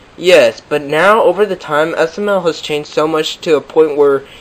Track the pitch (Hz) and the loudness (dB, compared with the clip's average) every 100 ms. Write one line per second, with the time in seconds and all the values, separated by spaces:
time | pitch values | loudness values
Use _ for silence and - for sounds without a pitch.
0 | - - 175 170 117 - - 147 143 156 | -20 -6 2 4 4 0 -6 -6 -2 0
1 | 190 220 170 180 208 185 - 147 160 156 | 2 4 2 2 -2 -4 -4 -2 -2 -2
2 | 165 - 202 196 170 156 - 147 147 - | -4 -4 -2 -2 -2 -4 -6 -8 -4 -4
3 | 156 156 156 - 175 143 - 160 156 143 | -2 -2 -4 -6 -2 -2 0 0 2 2
4 | 143 139 135 - | 2 0 -4 -18